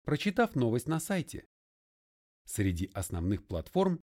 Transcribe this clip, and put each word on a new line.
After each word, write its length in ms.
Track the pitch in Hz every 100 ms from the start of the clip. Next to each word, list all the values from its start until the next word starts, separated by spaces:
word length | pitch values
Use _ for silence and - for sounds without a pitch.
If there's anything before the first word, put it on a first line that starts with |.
прочитав 520 | - 147 208 202 226 131
новость 320 | 120 117 151
на 120 | 160
сайте. 460 | - 190 - - - _ _ _ _ _ _ _ _ _ -
Среди 440 | - 98 87 92
основных 520 | - 92 90 87 98 -
платформ 540 | 85 - 180 190 170 - _